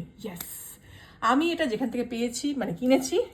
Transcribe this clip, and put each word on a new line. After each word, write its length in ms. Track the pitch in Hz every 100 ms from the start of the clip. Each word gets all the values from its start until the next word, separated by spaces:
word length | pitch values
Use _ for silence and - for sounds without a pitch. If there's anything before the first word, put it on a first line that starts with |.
| 165 -
ইয়েস, 160 | 214 175 - - - - - - - -
আমি 300 | 226 262 339
এটা 140 | 320 302
যেখান 240 | 214 254
থেকে 140 | 247
পেয়েছি, 500 | 233 233 240 - 294 277
মানে 180 | 208
কিনেছি, 500 | 170 254 262 262 370 466